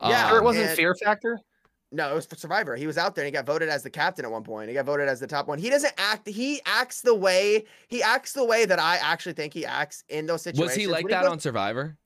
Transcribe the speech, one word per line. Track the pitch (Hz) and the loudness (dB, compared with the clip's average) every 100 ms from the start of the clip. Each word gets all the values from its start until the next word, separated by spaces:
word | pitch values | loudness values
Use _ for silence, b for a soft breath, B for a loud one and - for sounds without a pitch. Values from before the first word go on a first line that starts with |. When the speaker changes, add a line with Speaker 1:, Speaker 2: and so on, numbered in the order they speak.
Speaker 1:
Yeah, | - 240 220 | 2 2 4
Speaker 2:
Sure | 226 | 4
it | |
Speaker 3:
Um, | 233 | 4
Speaker 2:
wasn't | 220 - | 4 2
Speaker 1:
and | 160 | 2
Speaker 2:
Fear | 165 180 | 2 2
Factor? | 208 208 233 233 - _ _ _ _ 147 | 0 0 -2 -6 -10 _ _ _ _ -6
Speaker 1:
No, | 143 | -2
it | 156 | -2
was | - | -4
for | 165 | -10
Survivor. | 160 190 190 123 | -4 -2 -2 -4
He | 156 | -4
was | 151 | -2
out | 190 | -2
there | - | -2
and | 143 | -4
he | |
got | 143 120 | -2 -2
voted | 156 160 | -2 0
as | 143 | -2
the | 123 | -4
captain | 156 165 175 120 | -4 -2 -2 -6
at | |
one | 110 | -8
point. | 110 107 107 | -8 -10 -6
He | |
got | 135 131 | -4 -2
voted | 147 139 | 0 0
as | 127 | -2
the | 127 | -4
top | 143 147 | -4 -4
one. | 147 | -4
He | 220 | 0
doesn't | 285 285 - | 2 2 0
act, | 202 214 214 | -2 -2 -6
he | 208 262 294 175 | -6 -4 -4 -2
acts | 214 247 - | 0 0 0
the | 240 | 2
way, | 220 190 185 208 214 214 b b | 4 4 4 4 2 0 b b
he | 240 | -2
acts | 214 254 - | 2 2 -2
the | 277 | -2
way | 233 226 214 | 2 4 4
that | 175 | 4
I | 160 180 | 4 2
actually | 147 165 180 | 2 -2 -4
think | 160 151 | -8 -8
he | 170 | -6
acts | 120 131 147 - - | -6 -4 -6 -8 -10
in | 151 156 | -6 -4
those | 165 | -4
situations. | 175 135 175 | -4 -2 0
Speaker 3:
Was | 202 | 0
he | 202 | 0
like | 165 | 0
Speaker 1:
When | 185 | 0
he | 185 | 2
Speaker 3:
that | |
Speaker 1:
goes | 185 | 2
Speaker 3:
on | 160 | 0
Survivor? | 147 113 101 117 151 151 | -2 -2 -2 -2 -6 -10